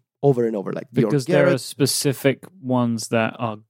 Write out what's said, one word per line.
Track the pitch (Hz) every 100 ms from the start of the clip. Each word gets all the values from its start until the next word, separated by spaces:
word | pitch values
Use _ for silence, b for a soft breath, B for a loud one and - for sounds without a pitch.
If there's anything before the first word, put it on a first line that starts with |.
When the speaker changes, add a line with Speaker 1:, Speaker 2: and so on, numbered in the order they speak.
| _ _
Speaker 1:
over | 139 120 117
and | 107
over, | 95
like | 82 -
your | - 113
Speaker 2:
Because | 147 123
there | 147
are | 143
Speaker 1:
Garrett. | 131
Speaker 2:
specific | - - 135 - 147 - 139 123 - -
ones | 127 127 120 113 -
that | 117 113 -
are | 117 107